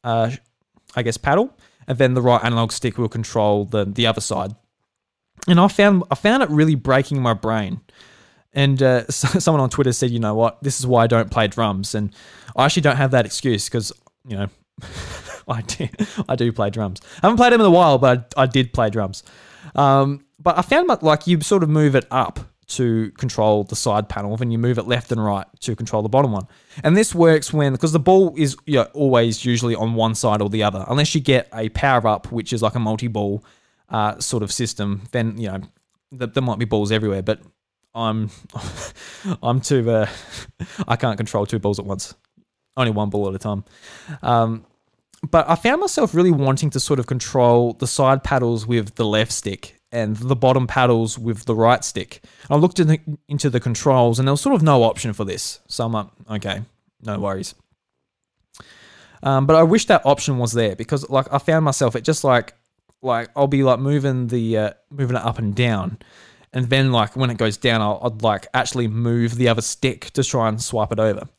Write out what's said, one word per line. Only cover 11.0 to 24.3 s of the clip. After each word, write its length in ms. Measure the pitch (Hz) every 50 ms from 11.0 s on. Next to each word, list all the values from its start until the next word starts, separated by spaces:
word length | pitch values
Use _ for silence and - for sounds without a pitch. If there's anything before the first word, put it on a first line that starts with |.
| 113
I 20 |
don't 240 | 113 120 113 110 101
play 160 | - 120 110
drums." 480 | 101 - 120 117 107 98 95 98 - -
And 180 | 107 104 101 _ - - - - - - - -
I 100 | - 131
actually 180 | 147 - 180 147
don't 140 | 147 127
have 140 | 135 139 131
that 140 | 131 123 117
excuse 420 | - - - - 131 113 101 -
'cause, 240 | - - 117 104 - - _ _ _ _ _ _
you 100 | 127 107
know, 100 | 98 101 95 _ _ _ _ _ -
<laughs> 680 | - - - - - - - - - - - - _
I 140 | - 123 113
do, 280 | 107 - - - 160 - - - 214 - - - - -
I 60 | 135
do 160 | 120 120 120 113
play 160 | - 107 104
drums. 320 | 98 113 107 98 92 - _ - - -
I 40 | -
haven't 120 | 196 240
played 140 | 220 247 240
them 100 | 240 233
in 40 | 220
a 60 | 196
while, 260 | 170 180 175 156 139
but 360 | 127 139 131 127 123 117 _ -
I, 60 | - 131
I 20 |
did 260 | 127 - 135 127 123
play 180 | - - 117 107
drums. 340 | 101 110 101 95 98 - _ - - - - - - - - 151 _
Um, 480 | - 143 139 135 139 139 139 143 139 _ _ _ _
but 180 | 151 175 160
I 40 | 180
found, 260 | 185 - 269 311 359
my, 100 | 349 247 -
like, 240 | - 156 151 151 -
you 160 | 180 175 160
sort 220 | 147 - 208 196 170
of 60 | 147
move 260 | 151 156 151 147 135
it 100 | 131 - _
up 280 | - 131 120 82 - - - - _ _ _
to 440 | - - - 127 120 113 113 110 104
control 520 | _ - - 123 - - 107 107 107 107 101
the 120 | - 110
side 320 | - - 123 101 107 104
panel, 300 | - - - 101 101